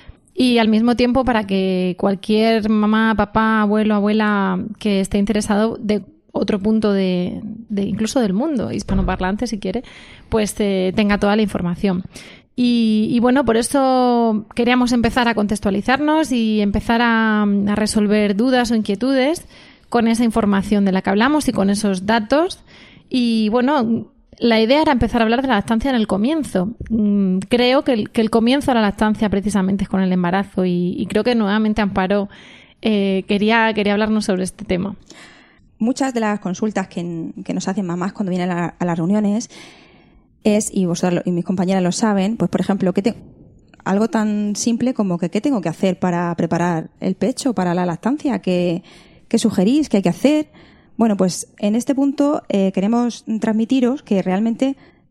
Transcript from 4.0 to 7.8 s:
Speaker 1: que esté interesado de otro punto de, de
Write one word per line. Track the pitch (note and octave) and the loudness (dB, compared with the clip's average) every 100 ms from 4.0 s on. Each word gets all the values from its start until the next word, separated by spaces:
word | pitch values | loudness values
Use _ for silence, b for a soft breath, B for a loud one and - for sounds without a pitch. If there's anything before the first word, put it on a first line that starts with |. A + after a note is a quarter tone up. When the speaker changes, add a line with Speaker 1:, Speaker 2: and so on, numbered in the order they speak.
| G3+ A3 G#3 G3+ F#3+ F#3 - - | 2 0 0 0 0 -2 -6 -6
Speaker 1:
que | G#3+ G3 | -2 0
esté | F#3+ G3+ | 0 0
interesado | G3+ G#3+ G#3+ G3+ A3+ A#3+ | 0 0 0 0 0 -2
de | G#3 G#3 - - _ | -2 -2 -4 -16 _
otro | D4 G3+ G#3 | -4 -2 0
punto | G3+ A3 G#3+ | 0 2 2
de, | G3 F#3+ F3+ F3+ - G#3 A3+ A#3 | 0 0 0 -2 -6 -10 -12 -8
de | G3+ | -6